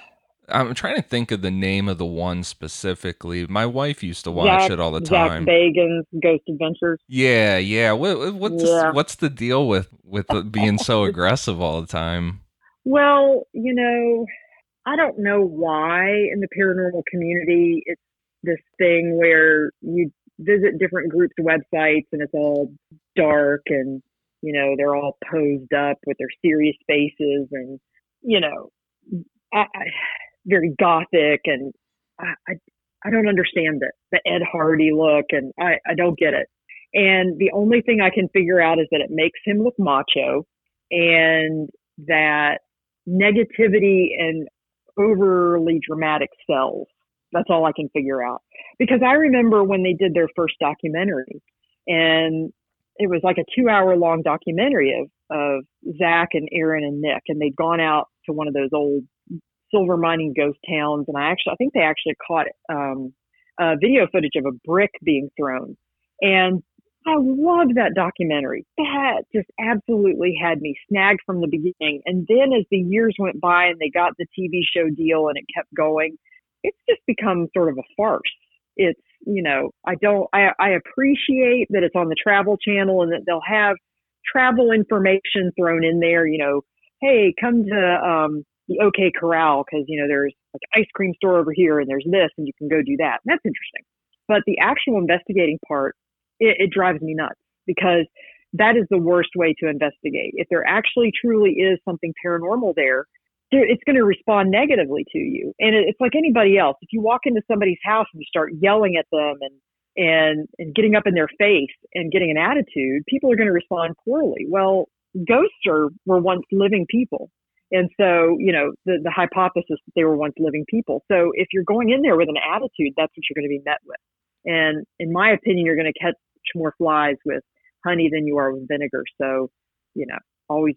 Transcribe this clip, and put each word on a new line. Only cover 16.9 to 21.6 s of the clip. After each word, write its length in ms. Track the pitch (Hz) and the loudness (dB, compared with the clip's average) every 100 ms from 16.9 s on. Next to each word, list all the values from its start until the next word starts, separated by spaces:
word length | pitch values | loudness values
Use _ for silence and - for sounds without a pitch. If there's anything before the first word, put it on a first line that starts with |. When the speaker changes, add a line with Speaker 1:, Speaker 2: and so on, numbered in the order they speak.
| 175 - | -4 -6
Speaker 2:
community 720 | 180 170 175 165 175 170 165 - | -4 -2 -2 2 2 2 0 -4
it's 160 | 170 _ _ _ _ | -12 _ _ _ _
this 180 | - 160 _ - | -6 -6 _ 0
thing 400 | 180 170 170 165 | 2 2 2 2
where 540 | 165 160 160 156 151 - | 4 6 6 4 0 -6
you 300 | 156 175 156 _ _ - | -6 -2 -2 _ _ -10
visit 400 | 160 208 196 160 | 0 2 2 0
different 320 | 185 180 156 | -4 -2 -2
groups' 240 | 165 175 - | 0 0 0
websites 680 | 160 160 | 0 0